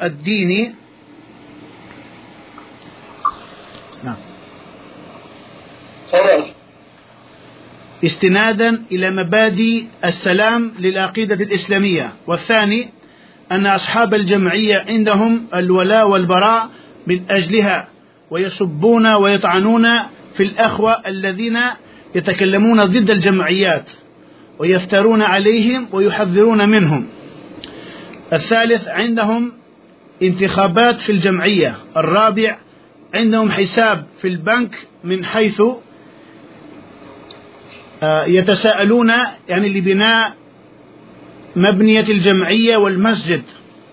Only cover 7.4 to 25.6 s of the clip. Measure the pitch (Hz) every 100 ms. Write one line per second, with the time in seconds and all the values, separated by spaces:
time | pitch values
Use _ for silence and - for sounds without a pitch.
7.4 | - - - - - - 165 - 185 196
8.4 | 220 214 233 226 - 185 185 190 170 214
9.4 | 220 185 226 233 - - 180 175 190 185
10.4 | 220 233 226 214 185 190 185 220 208 190
11.4 | 208 196 - 196 202 165 117 - - 170
12.4 | - 220 202 226 240 - - _ - _
13.4 | - 185 202 190 - 220 196 214 185 202
14.4 | 180 196 214 196 - 226 214 202 226 233
15.4 | - 180 180 185 190 220 208 196 175 180
16.4 | 208 226 226 - - - - 180 - 196
17.4 | 165 214 202 170 - _ _ _ - 165
18.4 | 190 - 185 151 220 233 220 208 196 196
19.4 | 196 185 208 233 233 233 - - - -
20.4 | 196 208 226 - 220 226 190 190 190 185
21.4 | 233 233 247 - - - - 180 202 180
22.4 | 190 196 220 226 196 233 208 208 190 190
23.4 | 160 190 190 147 - - - - - -
24.4 | - - 170 185 185 196 220 220 214 196
25.4 | 208 233